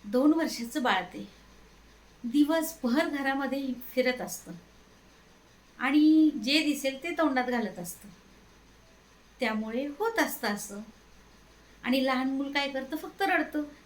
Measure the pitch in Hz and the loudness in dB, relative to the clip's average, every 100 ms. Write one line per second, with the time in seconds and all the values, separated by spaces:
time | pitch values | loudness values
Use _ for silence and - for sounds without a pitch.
0 | 208 240 294 330 311 - 233 302 240 190 | -2 4 4 4 0 -4 -6 -2 0 0
1 | 175 - - - - - - - - - | -2 -12 -14 -18 -20 -20 -20 -20 -20 -20
2 | - - 240 285 294 330 311 - 247 262 | -20 -12 0 4 4 4 0 -4 0 2
3 | 330 285 269 277 269 269 269 247 - 254 | 2 0 -2 -2 -2 -2 -4 -6 -4 0
4 | 254 247 175 - - 175 - - - - | 0 -2 -8 -10 -12 -16 -18 -20 -20 -20
5 | - - - - - - - - 254 302 | -20 -20 -20 -20 -20 -20 -20 -4 2 6
6 | 302 320 311 247 214 302 302 285 269 269 | 8 8 6 4 2 2 2 0 -2 -4
7 | 339 339 311 254 247 240 202 175 170 - | -6 0 2 2 0 -2 -4 -6 -12 -12
8 | - - - - - - - - - - | -18 -20 -20 -20 -20 -20 -20 -20 -20 -20
9 | - - - - 240 214 220 233 285 285 | -20 -20 -20 -6 -2 -2 -4 -4 -6 -2
10 | 440 453 269 - 220 202 - 202 220 - | -2 0 -2 -2 -4 -4 -8 -12 -14 -20
11 | - - - - - - - - - 262 | -20 -20 -20 -20 -20 -20 -20 -10 -2 0
12 | 262 254 262 269 277 285 277 262 262 311 | 2 0 0 -2 -2 -2 -2 -4 -6 -8
13 | 359 - 381 349 - 302 294 - | -10 -2 0 2 0 -4 -6 -12